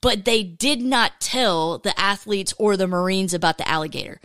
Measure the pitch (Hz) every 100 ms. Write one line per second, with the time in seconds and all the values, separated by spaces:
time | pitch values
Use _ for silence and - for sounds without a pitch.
0 | 254 240 196 233 196 165 262 294 247 262
1 | 220 - - 254 240 170 160 160 202 180
2 | 196 202 - 202 185 - 208 196 185 180
3 | 185 190 190 175 175 160 - 160 156 -
4 | 98 98